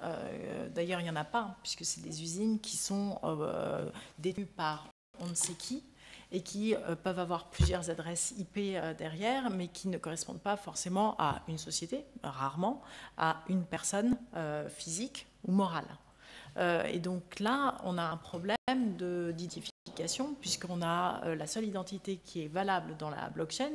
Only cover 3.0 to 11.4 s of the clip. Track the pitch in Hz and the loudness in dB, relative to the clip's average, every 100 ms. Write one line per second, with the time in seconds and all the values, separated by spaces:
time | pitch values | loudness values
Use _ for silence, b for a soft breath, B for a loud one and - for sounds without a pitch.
3 | 202 - 160 156 156 - - - - 208 | 0 0 0 0 0 0 0 0 -2 -6
4 | B - 175 185 190 - 156 151 - - | B -2 -2 -2 -4 -2 0 0 -8 -20
5 | _ - 175 170 - 170 - 277 - b | _ -8 -2 0 0 -2 -4 -6 -6 b
6 | b b b 185 - 202 220 208 - 165 | b b b -4 -2 0 4 4 2 0
7 | 190 180 175 170 - - 185 180 165 165 | 0 0 0 0 -2 6 6 6 0 -2
8 | 160 170 - 220 175 208 196 185 160 160 | -2 -2 -2 -2 -4 0 0 0 -2 -2
9 | 160 160 220 269 247 185 175 - 190 170 | -4 0 2 2 2 0 -2 -2 -2 -2
10 | 156 165 - 170 202 202 - 151 180 190 | -2 -4 -6 -4 0 -2 -2 -4 0 4
11 | 214 - 151 135 | 4 4 2 2